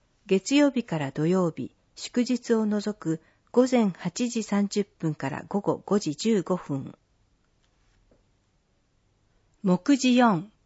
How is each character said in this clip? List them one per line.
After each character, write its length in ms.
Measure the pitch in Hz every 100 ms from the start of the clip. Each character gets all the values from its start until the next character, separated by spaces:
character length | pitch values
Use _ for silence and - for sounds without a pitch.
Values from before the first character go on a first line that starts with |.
| _ _ -
月 260 | 190 -
曜 160 | 277 285
日 140 | 262
か 160 | - 165
ら 120 | 139
土 140 | - 156
曜 240 | 185 175
日、 260 | - 120 _ _ -
祝 260 | - 247
日 320 | 233 247 -
を 140 | 226 214
除 300 | 208 208 208
く 220 | 160 160 _ _ _
午 140 | - 254
前 200 | 247 214
八 400 | 165 180 - 240
時 140 | 233
三 260 | 208 202 202
十 160 | 214 202
分 280 | _ 160
か 160 | 151 135
ら 140 | - -
午 100 | 202
後 240 | 185 143 -
五 140 | 202
時 160 | 160 -
十 260 | 220 214
五 140 | - 180
分。 400 | - 139 131 - _ _ _ _ _ _ _ _ _ _ _ _ _ _ _ _ _ _ _ _ _ _ _ _ _ _
目 360 | 196 180 - 277
次 180 | 254 247
四、 340 | 240 170 208 _